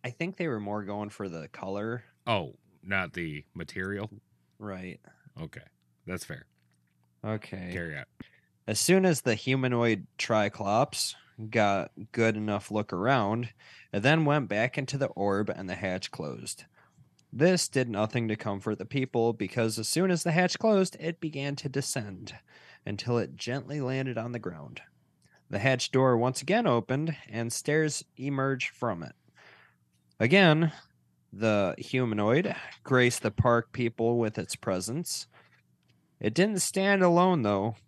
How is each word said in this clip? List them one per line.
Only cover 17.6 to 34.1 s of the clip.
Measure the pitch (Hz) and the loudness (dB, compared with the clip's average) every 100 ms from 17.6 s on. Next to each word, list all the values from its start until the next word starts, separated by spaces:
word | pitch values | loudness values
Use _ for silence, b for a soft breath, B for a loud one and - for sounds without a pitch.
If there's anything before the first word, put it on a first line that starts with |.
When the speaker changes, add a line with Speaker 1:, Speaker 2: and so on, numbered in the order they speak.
| - | 2
Speaker 1:
did | 135 123 | 0 0
nothing | 101 107 123 113 | 0 0 0 0
to | 107 | -2
comfort | 107 101 113 104 | -2 -4 -4 -4
the | |
people | 101 139 131 120 113 | -4 -4 0 2 2
because | 110 98 123 113 107 | 0 -4 0 0 -2
as | 107 | -2
soon | 160 185 | 2 2
as | 170 | 2
the | 170 | 2
hatch | 160 180 - | 2 2 2
closed, | 226 202 185 - | 2 4 2 -2
it | 160 170 | -8 -6
began | 160 139 143 139 | -6 -4 -4 -4
to | 135 | -4
descend | 135 - 135 104 95 104 - B B B B - | -4 -4 -6 -6 -12 -16 -18 B B B B -8
until | 101 120 120 | -6 0 0
it | 78 71 | 0 -6
gently | - 131 - 147 | -6 -6 -4 -4
landed | 127 131 131 113 | -2 -2 -2 -4
on | 117 | -6
the | 120 | -6
ground. | 95 80 71 - - _ _ _ b b _ | -8 -10 -14 -16 -20 _ _ _ b b _
The | 101 | 0
hatch | 127 127 - | 2 2 2
door | 135 131 120 | 4 4 4
once | 123 127 | 2 -2
again | 135 214 220 | 0 2 4
opened | 120 - 131 160 147 - | 2 0 -2 -2 -6 -8
and | 113 117 | -6 -4
stairs | - - 151 156 - - - | -4 0 0 0 -2 -10 -8
emerged | 135 139 135 131 - | -4 -2 0 -2 -6
from | - 123 85 | -4 -4 -4
it. | 78 - _ b b b b b _ _ _ _ | -8 -14 _ b b b b b _ _ _ _
Again, | 113 190 180 151 165 B B _ _ _ _ | 4 8 8 6 2 B B _ _ _ _
the | 95 110 104 92 - | -2 2 4 2 -2
humanoid | - 131 123 107 104 135 196 - B B | -2 0 0 2 4 4 2 -6 B B
graced | - 127 120 - | 2 4 6 4
the | 107 | -2
park | - 123 117 - | 2 4 4 2
people | - 117 110 113 | -2 -2 0 0